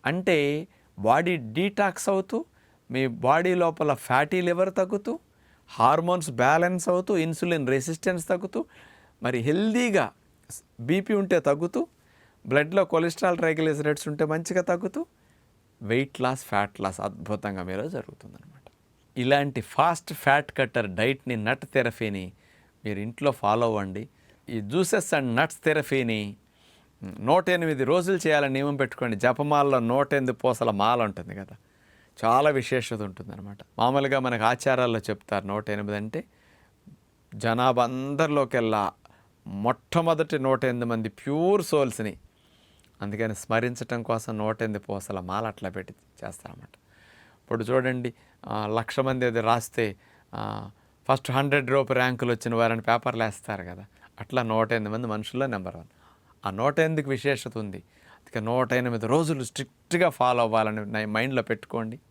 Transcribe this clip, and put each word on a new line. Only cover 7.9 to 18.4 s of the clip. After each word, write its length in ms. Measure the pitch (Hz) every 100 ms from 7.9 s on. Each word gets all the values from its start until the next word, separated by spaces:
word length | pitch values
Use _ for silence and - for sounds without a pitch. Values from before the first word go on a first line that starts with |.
| 160 190 180 -
తగ్గుతూ, 360 | 180 185 - 330 - - - _ _
మరి 160 | 123 127
హెల్దీగా 680 | 120 160 214 226 240 196 113 _ _ _ _ - _ -
బీపీ 340 | 117 185 196
ఉంటే 260 | 208 196 175
తగ్గుతూ, 460 | 143 143 170 - 339 _ _ _ _ _ -
బ్లడ్లో 380 | 139 151 196
కొలెస్ట్రాల్ 520 | 185 165 170 160 185 175
ట్రైగ్లిసరైడ్స్ 720 | 165 156 160 151 151 147 -
ఉంటే 160 | 147
మంచిగా 380 | 156 160 165 180 180
తగ్గుతూ, 340 | 175 185 294 339 _ _ _ _ _ _ _
వెయిట్ 380 | 104 117 135 -
లాస్, 240 | 127 131
ఫ్యాట్ 360 | - 104 101 -
లాస్ 200 | 98 92
అద్భుతంగా 640 | 101 - 101 104 104 95
మీలో 260 | 90 95 143
జరుగుతుందన్నమాట. 760 | 180 - - - -